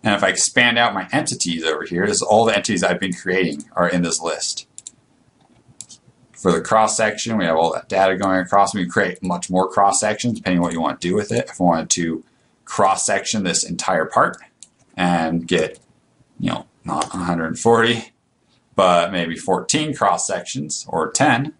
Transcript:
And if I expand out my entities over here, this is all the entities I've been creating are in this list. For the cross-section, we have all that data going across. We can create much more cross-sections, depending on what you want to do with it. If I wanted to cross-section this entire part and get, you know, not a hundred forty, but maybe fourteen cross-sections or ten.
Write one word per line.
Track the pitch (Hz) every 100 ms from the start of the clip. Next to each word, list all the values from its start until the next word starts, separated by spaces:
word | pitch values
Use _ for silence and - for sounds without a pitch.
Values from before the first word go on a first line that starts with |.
And | 113
if | 101
I | 95
expand | 90 - - 120 120
out | 117
my | 98 92
entities | 135 - - 87 82
over | 80 78
here, | 82 87 104
this | 101
is |
all | - 107 113
the | 101
entities | 98 95
I've | 90 90
been | 95
creating | 85 92 92 85 73 - -
are | 87
in | 90
this | 85 82
list. | 82 76 - - - - - _ _ _ _ _ _ _ _ _ - - _ _ _
For | - 92
the | 82
cross-section, | - 110 107 - 107 104 117 110
we |
have | 87 80
all | 82
that | - -
data | 95 95 92
going | 101 92
across. | 90 101 98
We | 104
can | 90
create | - 95 90
much | 92 87 -
more | 92 92
cross-sections, | - 101 95 107 107 123 110
depending | - 90
on |
what | 85
you | 82
want | 76 67
to | 87
do |
with | 101 104
it. | 113 -
If | -
I |
wanted | 90 82 82
to | - 85 80 - _ _ _
cross-section | - - 196 180 - 98 - 110
this | 92 -
entire | - 85 - 87
part | 80 - 165 - - _ - _ _ -
and | 90 87 80 85 82
get, | 87 - - _ _ _ _ _ _
you | -
know, | - - _
not | - 73 -
a | 92
hundred | 87 85 80 -
forty, | 117 117 117 117 - _ _ _ _ _ _ -
but | 92 87 87
maybe | 92 82 82
fourteen | - 90 - 156 151
cross-sections | 135 101 85 - 90 - - 76 - -
or | 82 80
ten. | - 147 120 147 -